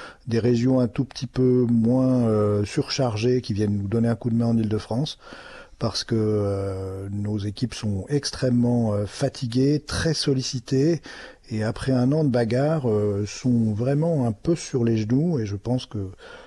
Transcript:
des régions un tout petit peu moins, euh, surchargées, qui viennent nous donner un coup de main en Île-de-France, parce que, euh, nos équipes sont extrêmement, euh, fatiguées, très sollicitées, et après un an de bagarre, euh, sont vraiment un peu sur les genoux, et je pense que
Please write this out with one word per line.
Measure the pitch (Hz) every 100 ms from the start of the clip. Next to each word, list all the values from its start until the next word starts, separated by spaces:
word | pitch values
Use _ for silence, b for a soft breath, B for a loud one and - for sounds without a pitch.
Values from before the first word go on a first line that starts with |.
| B B -
des | 113
régions | 117 117 127 131
un | 120
tout | - 127
petit | - 123
peu | - 127 127 120
moins, | 117 113 127 131 127 113
euh, | 107 104 104 104
surchargées, | - - - 123 104 120 127
qui | 123
viennent | 104 107 101
nous | 98
donner | 113 117
un | 113
coup | 120
de | 113
main | 117
en | 117
Île-de-France, | 107 107 - - 160 - B B B B B -
parce | 110 -
que, | - 113
euh, | 107 104 101 98 98 95 95 95 98
nos | 101 104 104
équipes | 101 98 117 -
sont | 107 95 -
extrêmement, | 143 - - 131 120 120 120 110
euh, | 104 101
fatiguées, | - 135 - 120 123 135 147
très | - - 165
sollicitées, | 151 151 131 127 127 - 131 151 160 B B B B -
et | 110
après | 107 - 135
un | 127 123
an | 156
de | 151
bagarre, | 123 113 123 147 160 127
euh, | 107 104 101 104
sont | - 131 117 110
vraiment | 104 123 143 165 156 120
un |
peu | 101 - 170
sur | - 135 117
les | 113
genoux, | 107 127 175 147
et | 104
je | 101
pense | 113 127 -
que | 107 95 - B B